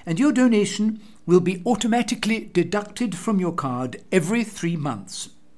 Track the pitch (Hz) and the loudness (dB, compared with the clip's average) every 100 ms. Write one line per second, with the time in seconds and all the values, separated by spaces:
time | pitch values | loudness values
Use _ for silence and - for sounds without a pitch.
0 | - 165 285 254 254 220 202 - 214 214 | -4 0 2 4 4 4 2 0 -2 -2
1 | - - - 180 180 175 - 240 240 233 | -8 -12 2 2 2 -2 0 0 2 2
2 | 240 240 208 226 - 180 175 208 202 - | 0 -2 0 -2 0 0 0 -2 -4 -4
3 | 240 170 - 202 180 170 139 123 127 - | -4 -4 0 0 0 -2 -4 -4 -4 -8
4 | - 190 160 226 214 - 170 170 143 113 | 0 0 2 0 -2 -4 -4 -2 -4 -6
5 | 95 - - - - | -10 -12 -14 -16 -20